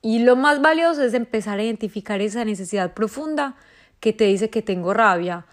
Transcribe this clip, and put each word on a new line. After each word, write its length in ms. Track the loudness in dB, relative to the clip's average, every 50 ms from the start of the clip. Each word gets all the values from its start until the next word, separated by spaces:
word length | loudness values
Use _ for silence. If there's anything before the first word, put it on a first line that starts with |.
Y 200 | -2 0 0 4
lo 140 | 6 6 6
más 260 | 6 4 2 2 4 4
valioso 420 | 2 4 4 2 2 2 2 0
es 100 | 0 0
empezar 440 | -2 -4 -2 -4 -4 -4 -4 -4 -2
a 40 | -2
identificar 580 | -2 -4 -4 -6 -8 -8 -8 -8 -6 -4 -2
esa 240 | -2 -2 -4 -4 -4
necesidad 500 | -4 -4 -6 -6 -6 -4 -4 -4 -4 -4
profunda 640 | -4 -4 -4 -4 -8 -8 -4 -4 -4 -4 -4 -6 _ _ _ _ _ _ _ _ _
que 120 | -2 -2 0
te 120 | 2 2
dice 260 | 2 2 2 0 -2
que 120 | -4 -4 -4
tengo 320 | -4 -6 -4 -2 -2 0
rabia 520 | 2 4 4 4 2 0 -4 -6 -8 -10 _